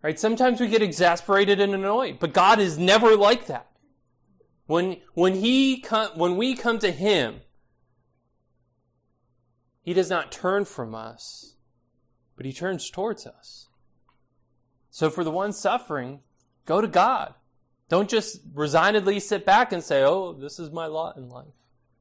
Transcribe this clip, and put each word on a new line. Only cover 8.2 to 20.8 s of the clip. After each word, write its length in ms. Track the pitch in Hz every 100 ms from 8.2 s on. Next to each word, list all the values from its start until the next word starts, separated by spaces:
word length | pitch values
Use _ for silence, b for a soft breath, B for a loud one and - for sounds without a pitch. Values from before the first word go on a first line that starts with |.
| _ _ _ _ _ _ _ _ _ _ _ _ _ _ _ _
he 100 | -
does 180 | 180 185
not 220 | 180 139
turn 320 | - 185 196
from 320 | 202 - 113 110
us, 580 | 110 - - - - _ _ _ _ _ _ _ _ _
but 80 |
he 80 | 131
turns 380 | 135 180 185 -
towards 340 | - 214 214
us. 440 | - - - - - _ _ _ _ _ _ _ _ _ _ _ _
So 200 | - 160
for 120 | 160
the 80 | 160
one 220 | 170 202
suffering, 720 | 202 196 247 - 147 123 143 _ _ _ _
go 160 | - 170
to 80 | 208
God. 460 | 160 214 247 - - _ _ _ _ _
Don't 220 | 170 202
just 300 | 226 208 - -
resignedly 680 | 139 151 160 185 214 190 202
sit 260 | - 202 -
back 240 | 202 247
and 140 | 185
say, 180 | - 139
"Oh, 300 | 135 185 185
this 260 | 151 143 -
is 140 | 160
my 140 | 165